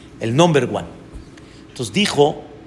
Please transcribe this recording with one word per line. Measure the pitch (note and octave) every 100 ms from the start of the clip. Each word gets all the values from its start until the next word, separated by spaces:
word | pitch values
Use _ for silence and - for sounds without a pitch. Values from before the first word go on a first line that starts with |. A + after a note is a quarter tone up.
| - -
el | A2+ B2+
number | F3 D3
one. | A#2 G#2 - - - - - - - - -
Entonces | - A2+
dijo | - G3+ C#3 D3 - - -